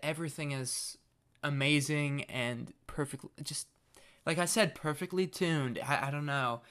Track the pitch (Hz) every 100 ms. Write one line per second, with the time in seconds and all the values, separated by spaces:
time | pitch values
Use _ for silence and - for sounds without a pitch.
0 | 147 156 165 151 147 135 127 - - -
1 | _ _ _ _ 147 139 139 147 139 147
2 | 143 139 - 127 120 120 117 - - -
3 | 139 - - - 147 147 - _ _ -
4 | - _ - 165 175 226 208 - 156 143
5 | 180 185 185 - 175 156 127 110 135 143
6 | 139 147 147 139 127 117 -